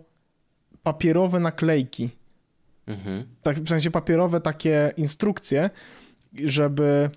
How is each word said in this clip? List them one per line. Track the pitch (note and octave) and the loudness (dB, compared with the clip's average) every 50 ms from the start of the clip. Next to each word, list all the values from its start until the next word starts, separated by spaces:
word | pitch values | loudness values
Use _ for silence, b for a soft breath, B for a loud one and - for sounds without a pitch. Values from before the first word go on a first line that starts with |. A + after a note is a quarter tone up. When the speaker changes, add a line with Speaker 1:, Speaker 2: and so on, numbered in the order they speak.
| - _ _ _ _ _ _ _ _ _ _ _ _ _ - - | -6 _ _ _ _ _ _ _ _ _ _ _ _ _ -14 -6
Speaker 1:
papierowe | - E3+ D3+ D3+ - E3 D#3+ F3 F#3+ F3+ F3 F3+ | -4 -4 -2 0 2 2 4 4 2 2 2 0
naklejki. | E3+ D#3+ D#3+ - D#3+ D#3+ D#3+ C#3+ C3 B2+ - - A#2+ A#2+ - - _ _ _ _ _ _ _ _ _ _ _ _ - | 0 -2 -2 -2 0 2 2 2 0 -2 -6 -8 -8 -8 -8 -12 _ _ _ _ _ _ _ _ _ _ _ _ -14
Speaker 2:
Mhm. | - G#2+ G2 F#2+ G2+ F#2+ G2+ B2 - - _ | -12 -12 -10 -8 -8 -8 -8 -8 -12 -10 _
Speaker 1:
Tak, | - D#3 D3 D#3 | -4 -2 -2 -2
w | D#3 D#3+ | -2 -2
sensie | E3+ D#3+ D3 E3+ | 0 0 0 0
papierowe | D#3+ E3 D#3 - E3 E3 F3+ F3+ E3+ E3+ | -2 -2 0 2 2 2 2 2 0 0
takie | E3+ D#3 D3 - - D#3+ D#3 D3+ D3 D3 - | -2 -2 -4 -2 0 2 2 2 2 0 0
instrukcje, | - D#3 C#3+ - - - G#3 G3 - - - C3+ C#3 E3+ G3+ B B B B B B B B B B _ _ - | -2 -4 -4 -2 -2 -2 -2 -2 -2 -4 -2 0 0 0 0 B B B B B B B B B B _ _ -10
żeby | - C#3+ D3 C3+ D3+ D3 C#3+ C#3+ C#3 D3 C#3+ C#3+ C#3+ D3 C#3+ C#3+ | -6 -4 -2 0 0 0 0 2 2 2 4 4 4 2 0 -2